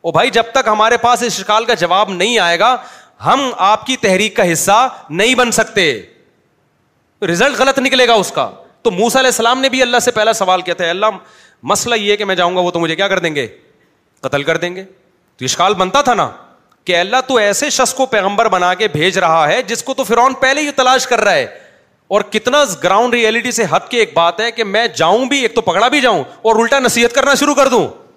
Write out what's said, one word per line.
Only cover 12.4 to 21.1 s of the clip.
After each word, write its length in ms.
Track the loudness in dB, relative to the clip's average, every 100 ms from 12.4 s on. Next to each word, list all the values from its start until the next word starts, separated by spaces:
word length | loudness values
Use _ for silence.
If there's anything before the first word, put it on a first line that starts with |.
| 0 0
گا 40 |
وہ 100 | -2
تو 100 | -2
مجھے 160 | -4 -2
کیا 120 | -2
کر 100 | 0
دیں 160 | -2
گے؟ 120 | -4 -6 -10 _ _ _ _ _ _
قتل 220 | -6 -4
کر 140 | -2 -2
دیں 200 | -4 -8
گے۔" 80 | -16 _ _ _ _ _
تو 80 |
اشکال 300 | -8 -2 0
بنتا 280 | 0 0 0
تھا 120 | 0
نا 160 | 0 -2 -6 -20 _ _ _
کہ 120 | -4 -2
اللہ 200 | 0 -2 0
تو 100 | 0
ایسے 340 | 2 0 -2
شخص 240 | 0 -2
کو 120 | 0 -2
پیغمبر 420 | 0 -2 0 0
بنا 260 | 2 0
کے 140 | 0 -2
بھیج 300 | 0 -2 0
رہا 300 | 2 2 2
ہے 140 | 0
جس 200 | -2 -8
کو 120 | -6
تو 100 | -6
فرعون 300 | 0 2 2
پہلے 260 | 2 0 0
ہی 80 | -2
تلاش 360 | 0 2 2
کر 140 | 2